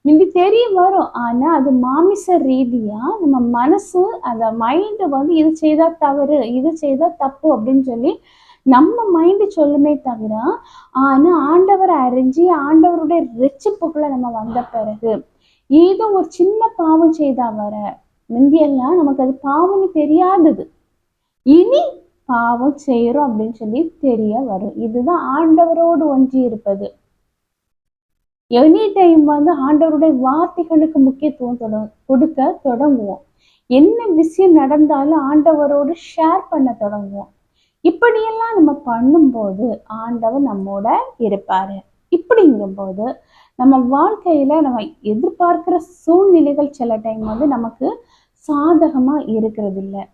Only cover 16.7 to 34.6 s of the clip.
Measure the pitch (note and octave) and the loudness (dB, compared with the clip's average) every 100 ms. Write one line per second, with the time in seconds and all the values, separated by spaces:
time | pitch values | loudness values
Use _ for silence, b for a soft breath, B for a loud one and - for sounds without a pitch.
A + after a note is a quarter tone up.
16.7 | A4+ E4 D#4+ E4 D#4+ D4 B3 A#3+ G#3+ G#3 | -2 0 2 2 0 -4 -2 -6 -6 -10
17.7 | G#3 G3+ - _ _ _ A#3 C#4 D#4+ D4 | -10 -12 -14 _ _ _ 0 2 4 2
18.7 | C4+ B3+ F4+ C#4+ C4+ C4 C4+ C#4 D4 F4+ | 0 0 0 0 0 -4 -4 -4 -2 0
19.7 | G4 F#4+ D#4+ D4 D#4 F#4 F#4+ D#4+ G3+ - | 0 -2 -2 0 2 2 4 2 0 -8
20.7 | _ _ _ _ _ _ _ B3+ D#4 G#4 | _ _ _ _ _ _ _ 4 4 6
21.7 | C#5 D#5+ - _ _ - A#3 A#3 A#3+ C4 | 2 -2 -8 _ _ -6 -2 -2 0 -2
22.7 | C#4+ - A#3+ A#3 A#3+ C#4+ G#3+ A3 A#3 A3 | -4 -4 0 0 0 -2 -2 -6 -8 -6
23.7 | A#3 E4 _ C#4 A3+ G#3+ A3 C4+ F#3+ G#3 | -4 -4 _ -2 0 -2 -2 -4 -6 -8
24.7 | - A3+ A#3 B3+ F4 C4 C#4 D#4+ D#4+ E4 | -8 -6 -4 -2 -2 -2 -2 2 4 4
25.7 | E4 E4+ E4 D#4 C4+ C4 C4 B3 A3 G3+ | 2 2 2 0 2 2 0 -2 -4 -6
26.7 | G3 G3+ _ _ _ _ _ _ _ _ | -6 -8 _ _ _ _ _ _ _ _
27.7 | _ _ _ _ _ _ _ _ A#3+ D#4 | _ _ _ _ _ _ _ _ 4 6
28.7 | F#4 G#4+ G4 F4+ D#4+ D4 D4 D4 D#4 C4+ | 4 2 2 4 6 4 2 0 0 0
29.7 | D4+ D#4+ D4+ D#4+ C4 C4 D4 F4 - E4 | 2 2 2 0 0 0 -2 -2 -4 0
30.7 | D#4+ D#4+ D#4 C4+ C4+ D4+ C#4+ B3 A#3+ A3+ | 2 2 2 0 2 -6 -6 -8 -8 -6
31.7 | G#3+ G#3+ _ _ C4 D#4+ D#4 C4+ F4+ C#4 | -8 -8 _ _ 0 0 0 -2 -2 -4
32.7 | A#3 D4 C4 G3+ - _ _ _ _ _ | -2 0 0 -4 -12 _ _ _ _ _
33.7 | B3+ E4 A#4 A4+ D#4+ E4 - F#4+ D#4 | 4 4 2 -2 0 0 2 4 4